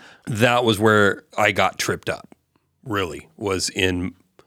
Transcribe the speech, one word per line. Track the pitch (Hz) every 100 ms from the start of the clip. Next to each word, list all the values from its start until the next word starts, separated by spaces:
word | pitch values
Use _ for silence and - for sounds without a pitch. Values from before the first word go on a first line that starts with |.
| - - -
that | 104 123 120
was | 117 101
where | 110 107 101 - - -
I | 107
got | 101 92 -
tripped | - 87 -
up, | 80 - _ _ _ _ _
really, | - 101 90 73 - -
was | 101 92 -
in | 98 95 92 92 - _ _